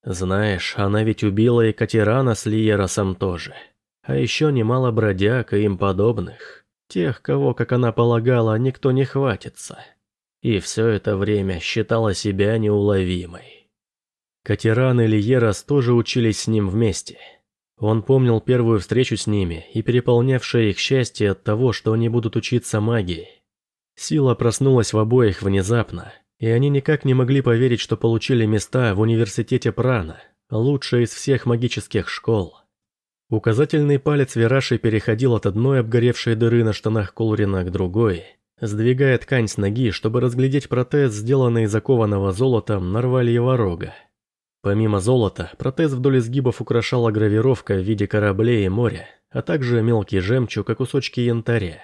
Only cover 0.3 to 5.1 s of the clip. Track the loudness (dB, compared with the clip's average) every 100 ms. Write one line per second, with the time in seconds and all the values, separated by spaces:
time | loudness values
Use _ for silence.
0.3 | -2 0 -2 -6 -4 0 0 0 0 -2
1.3 | 2 2 4 2 0 -2 0 2 2 0
2.3 | -2 -2 0 2 2 0 -2 -2 -2 -4
3.3 | -6 -10 -18 -20 _ _ _ -6 -2 -2
4.3 | 0 0 2 0 0 0 0 0